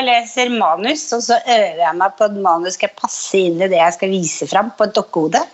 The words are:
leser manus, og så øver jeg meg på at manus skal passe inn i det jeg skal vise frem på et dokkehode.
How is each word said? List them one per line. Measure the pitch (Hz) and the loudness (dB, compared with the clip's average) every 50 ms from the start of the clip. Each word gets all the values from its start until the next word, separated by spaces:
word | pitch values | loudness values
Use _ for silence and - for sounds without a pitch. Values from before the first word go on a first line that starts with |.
| 254 | 2
leser | 247 240 233 233 226 - 254 247 247 | 2 2 0 0 -2 -2 -2 -2 0
manus, | 247 226 196 160 165 175 202 254 311 302 - - | 0 0 0 0 0 0 -2 -2 -2 -4 -4 -4
og | 233 233 233 | -4 -4 0
så | - 233 226 | 0 0 0
øver | - 254 240 220 202 180 160 165 | 2 2 2 2 2 2 0 0
jeg | 170 160 160 175 | 0 0 2 2
meg | 185 196 190 | 0 0 2
på | - 220 208 | 0 0 0
at | 202 202 | 0 0
manus | 196 185 165 170 175 185 185 - | 2 2 2 2 0 -4 -4 -4
skal | 214 202 - | -4 -4 -4
passe | - - - - - - - - 196 | -6 -8 -8 -6 -8 -6 -2 0 2
inn | 185 175 165 165 | 2 2 2 0
i | 190 190 | 0 2
det | 185 165 | 2 4
jeg | 165 175 - - | 4 2 2 0
skal | 196 190 190 | -2 -2 -2
vise | 190 170 151 - - 156 143 | -2 -2 -4 -4 -6 -6 -2
frem | - 190 214 233 | 0 0 0 -2
på | - - 214 202 | -2 -2 -2 0
et | - | 0
dokkehode. | 214 190 - - 170 156 156 196 254 330 - | -2 -2 -2 -2 -2 0 2 0 0 -2 -4